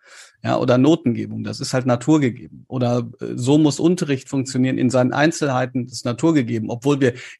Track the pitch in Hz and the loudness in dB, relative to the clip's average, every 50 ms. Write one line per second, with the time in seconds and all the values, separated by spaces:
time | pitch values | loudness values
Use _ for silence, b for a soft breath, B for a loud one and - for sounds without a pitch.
0 | B B B B B B B B - 120 127 113 123 127 123 127 131 147 170 165 | B B B B B B B B -4 -2 -2 0 2 2 4 6 6 6 4 4
1 | - 123 113 110 107 107 110 110 107 107 110 - 143 - - 127 123 131 120 117 | 2 0 -2 -2 -4 -6 -8 -8 -8 -8 -8 -8 -6 -4 -2 -2 0 0 0 0
2 | - 151 156 156 139 123 104 - - - - 127 123 - 127 127 123 120 123 123 | 2 2 2 4 2 0 -2 -4 -10 -18 -20 -20 -14 -10 -6 -4 -2 0 0 -2
3 | 120 113 - - 120 117 120 127 120 127 147 151 156 151 147 - - 170 180 180 | -4 -6 -10 -12 -10 -8 -8 -2 2 4 4 6 4 4 2 2 2 0 2 0
4 | 180 147 139 127 - - - 135 127 - - 127 127 131 131 113 127 120 120 127 | 0 -2 -4 -4 -4 -4 -4 -4 -4 -2 -2 0 0 0 0 0 0 2 2 2
5 | 127 123 - 139 147 165 160 - 160 139 127 127 131 127 127 131 120 127 - - | 2 2 2 2 0 0 0 0 -2 -2 0 -2 -2 -4 -4 -6 -6 -6 -10 -8
6 | - 123 117 - 160 165 160 147 123 113 120 113 110 - 117 113 - 139 147 135 | -6 -6 -4 0 0 2 2 2 0 0 -2 -4 -4 -6 -6 -2 0 0 2 2
7 | 139 120 B B B B B B | 2 0 B B B B B B